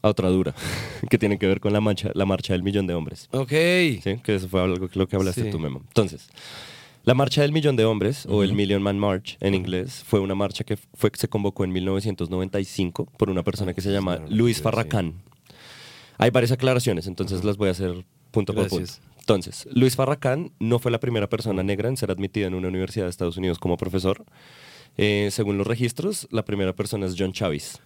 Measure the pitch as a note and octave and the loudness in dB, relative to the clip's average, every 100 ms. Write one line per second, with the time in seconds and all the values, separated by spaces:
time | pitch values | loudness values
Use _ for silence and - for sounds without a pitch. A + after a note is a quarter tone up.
0 | G#2+ G#2 F#2 F#2 F2+ - - - - - | 4 4 4 4 2 -4 -6 -6 -8 -8
1 | - A2 G#2 G2+ F#2+ F#2+ G#2 G#2 G#2+ G2 | 2 4 4 2 2 2 2 2 2 0
2 | - - G2 F#2+ - F2+ F#2 G2+ F#2+ F2 | -2 0 0 0 0 0 2 0 0 -2
3 | D#2+ D#2+ - C3 C3+ D3+ E3+ F3+ E3+ G#2 | -4 -10 -6 -4 0 2 4 4 2 0
4 | - G#2+ - G2+ F#2 F#2+ F2+ F2+ F#2 F#2+ | -2 -4 0 -2 0 0 2 0 -2 0
5 | F#2 G2 F#2+ F#2+ A2+ F#2+ D#2 C2+ - - | 0 2 0 0 -4 -2 -4 -6 -2 0
6 | G2 D#2 - - - - - - - _ | 0 -4 -18 -20 -18 -18 -18 -20 -20 _
7 | - B2+ C3+ - D3 D#3 D3 C3 A2 G#2+ | 2 4 4 4 2 2 2 4 2 2
8 | G2 C#3 - G#2 G2 G2+ G2+ G2+ G2+ G2 | 0 -2 -2 2 2 2 2 2 2 0
9 | G#2 F#2+ - - G2 F#2+ F2+ F2+ F#2+ - | 0 0 -4 -4 0 0 0 -4 -4 -10
10 | - G#2+ G2 F#2+ G2+ - - G#2 - - | 0 2 2 0 -2 -4 -6 -8 -8 0
11 | G#2 - - G#2+ G2+ - F#2 F#2 F#2 G2 | 0 0 -4 0 -2 -2 -2 0 0 -2
12 | G#2 F#2+ E2+ F#2 F#2+ G2+ F#2+ - F2+ - | -2 -4 -4 -2 -2 -4 -4 -2 -2 -2
13 | E2 - G2+ F#2 E2+ F#2 F#2+ F2+ F#2+ G2 | -10 -2 0 0 -2 -2 -4 -4 -2 -2
14 | F#2+ E2+ D#2 G#2+ A#2+ A2 D#2 G#2+ A2+ A2+ | -2 -4 -2 2 2 2 0 -2 0 -2
15 | F2 E2+ - _ _ - - - - - | -2 -6 -18 _ _ -20 -20 -20 -20 -20
16 | - - A#2 - A2+ B2 C3 B2 B2 F2+ | -20 4 4 6 4 2 4 2 2 0
17 | F2+ F2+ F2+ F#2+ G#2 G2+ G2+ F2+ F#2+ F2 | -4 -6 -4 0 0 0 0 0 -4 -6
18 | F2+ _ _ - G2+ G#2 G2 F#2 F2 - | -12 _ _ 0 0 0 0 0 -4 -10
19 | - - - G2+ F2 - - - B2+ B2+ | -20 -20 2 2 2 -12 -2 4 4 4
20 | C3 D3 C3+ C3+ F3 _ A2 A#2+ A#2+ A#2 | 0 0 0 -2 -4 _ 0 2 2 -2
21 | A#2+ A2+ G2+ A2+ A2 F#2+ F#2+ G2+ A2 C3 | 0 0 0 -2 -2 -2 0 0 -2 -2
22 | G2 F#2 G2 - G2 F#2 F#2 F#2 F#2 A2 | -4 -2 -2 -2 -2 -2 -2 -2 -4 -4
23 | F2+ E2+ F2 E2+ F#2 E2 F2 E2+ F2+ F#2 | -4 -2 -4 -2 -2 -2 -2 -4 -2 0
24 | F#2+ - - _ - - - - - - | 0 -2 -8 _ -20 -20 -20 -20 -12 0
25 | G#2 G2+ G#2 - G2+ G2+ G2+ A#2 A#2+ - | 2 2 0 0 0 0 0 0 -2 -2
26 | F3+ G#3 - A2 - G2+ F#2+ F#2 G#2 G#2+ | -4 -6 -4 -4 -2 0 0 -2 -4 -2
27 | F#2+ F2+ F#2+ F#2 G2 D2 - - | -4 -2 -4 0 -2 -2 -6 -16